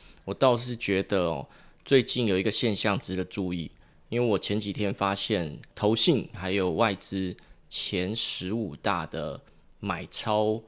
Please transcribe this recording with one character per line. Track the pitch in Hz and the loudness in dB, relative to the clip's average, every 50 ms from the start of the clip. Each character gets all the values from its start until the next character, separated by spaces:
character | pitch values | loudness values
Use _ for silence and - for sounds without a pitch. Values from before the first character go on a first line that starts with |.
| - - - - - | -20 -20 -20 -14 -8
我 | - 95 | -8 -2
倒 | - 139 131 123 | 2 4 4 4
是 | 117 120 123 123 | 2 0 -4 -6
觉 | 113 - - 98 92 98 | -4 0 2 2 2 2
得 | - 104 95 90 | 2 2 2 2
哦， | 85 80 69 - - - - - - - - _ | 2 0 -2 -6 -10 -16 -20 -20 -20 -20 -18 _
最 | - 143 135 120 | 4 4 4 4
近 | - - - 120 | 4 0 0 2
有 | 110 95 | 2 2
一 | 92 95 | 2 2
个 | 107 | 2
现 | 101 - - 117 104 | 0 2 2 0 0
象 | 95 - 110 101 - | 2 2 2 0 0
值 | - - 92 | 0 -2 -2
得 | 92 90 | -4 -4
注 | - - - 95 90 90 | -4 -4 -4 -2 -2 -2
意， | 87 80 - - - - - _ - - - | -4 -6 -8 -10 -16 -20 -20 _ -20 -12 -4
因 | - 120 | -2 0
为 | 123 | 2
我 | 120 104 | 2 2
前 | 92 - - 104 110 | 2 2 0 -2 -2
几 | 104 104 98 | -2 -4 -2
天 | - 104 98 98 | -2 -2 -2 0
发 | - 101 98 98 | 0 0 0 0
现 | 101 - - 113 95 85 76 73 - - - _ | 0 0 0 0 0 0 -2 -6 -10 -16 -18 _
投 | - - 104 113 | 0 2 2 4
信 | 117 - - 156 113 - - - | 4 4 4 4 4 0 -4 -8
还 | - 92 92 | -8 -4 -2
有 | 95 101 92 90 82 | 0 0 0 0 2
外 | 85 117 110 98 | 2 2 2 2
资 | 92 - - - 95 95 92 87 - - - - - - - | -2 -4 -4 -2 -2 -2 -4 -6 -8 -14 -20 -20 -20 -14 -8
前 | - - - - - 92 90 92 110 | -6 -4 -4 -2 -2 -2 -2 -2 -2
十 | 127 - - - - - 92 104 | -2 -2 -2 -2 -4 -4 -4 -4
五 | 117 113 85 71 | -4 -4 -6 -8
大 | - - 104 98 87 80 | -4 -4 -2 -2 -2 -4
的 | 78 - 80 76 78 - - - - - - - - - - | -6 -6 -6 -6 -6 -8 -10 -14 -20 -20 -20 -20 -20 -18 -10
买 | - 101 90 80 - | -6 -4 -4 -4 -6
超 | - - - - 117 107 107 107 107 107 113 117 | -6 -6 -4 0 0 2 2 2 2 0 -2 -4